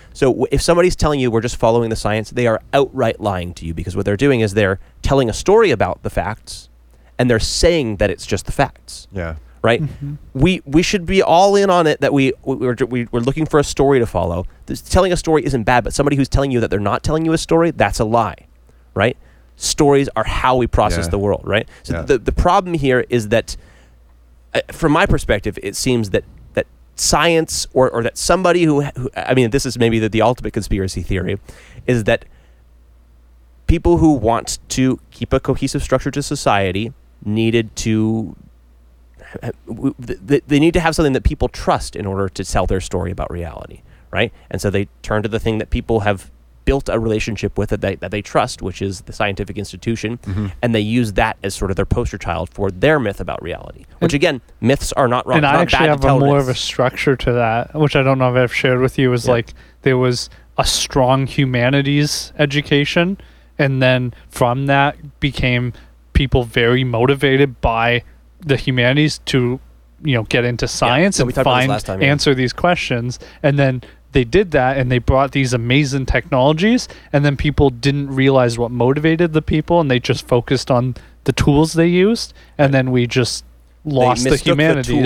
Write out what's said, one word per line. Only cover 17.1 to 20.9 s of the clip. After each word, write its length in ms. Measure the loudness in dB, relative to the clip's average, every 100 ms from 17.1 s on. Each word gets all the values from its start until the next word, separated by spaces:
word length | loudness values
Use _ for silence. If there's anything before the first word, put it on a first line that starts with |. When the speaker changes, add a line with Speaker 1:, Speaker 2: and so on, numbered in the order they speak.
| 0
Speaker 1:
you 80 | 0
a 60 | 0
story, 320 | 2 2 2
that's 300 | 2 0 0
a 40 |
lie, 440 | 0 0 0 -6 -20 _ _ -20 _
right? 220 | -2 -2 -2 -16 _ _
Stories 540 | -10 -8 0 4 4 2 -4
are 80 |
how 320 | -4 0 2 2
we 100 | 0
process 380 | 2 0